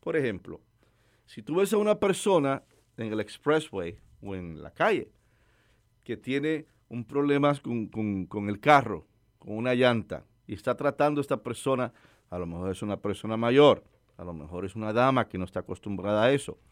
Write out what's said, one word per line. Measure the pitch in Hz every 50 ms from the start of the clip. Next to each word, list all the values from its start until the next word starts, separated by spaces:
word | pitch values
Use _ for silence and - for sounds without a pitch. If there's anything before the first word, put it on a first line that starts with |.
Por | _ - 165
ejemplo, | 160 139 123 104 92 - - 82 - _ _ _ _ _ _ _ _ _ _ _ _ _
si | _ - - 107
tú | - 147
ves | 175 202 196 214
a | 208
una | 208 214 208 208
persona | - 202 185 - - 208 196 170 143 139 135 135 - _ _ _ _ _ _ -
en | 113 110 107
el | 107
expressway | 104 104 - - _ 147 151 156 151 - - 98 87 85 95 - _ _ - _
o | - 98 98
en | 92 90 87 80 73 73
la | 73
calle | - - 160 208 220 147 - - _ _ _ _ _ _ _ _ _ _ _ _ _ _ _ _ _ _ _
que | - 117 -
tiene | - 123 131 139 139 156 160 151 151 _ _ _ _ _
un | - 123 117
problema | - - 143 143 143 143 143 139 143 143 139
con, | _ 135 120 117 110
con, | 95 - 110 110 107 101 95 90
con | 85 - 107 101 101
el | 104 101
carro, | - 143 151 143 123 113 101 80 - _ _ _ _ _ _ _
con | - - 104
una | 110 117 127 127
llanta, | 123 127 123 120 113 98 - 90 - - _ _ _ _
y | - 107
está | 98 - - 123
tratando | - 139 143 139 - 147 147 151 143
esta | 139 143 147 120 -
persona, | - 117 - - 135 135 123 127 117 _ _ _ _ _ _ _ _
a | - 90
lo | 90
mejor | 85 85 85 90 95
es | 95 92 -
una | 104 101 95
persona | - 104 101 - - 107 110
mayor, | 113 117 117 123 135 147 147 110 - - _ _ _ _ _ _
a | _ 87
lo | 90 87
mejor | 80 73 80 85 87 95
es | 98 -
una | 113 110 107 107
dama | 117 123 135 135 127 113 -
que | - 95
no | 92
está | 87 - 92
acostumbrada | 90 - 92 - _ 104 101 90 90 101 104 107 110
a | 123 139
eso, | 135 - - - _ _ _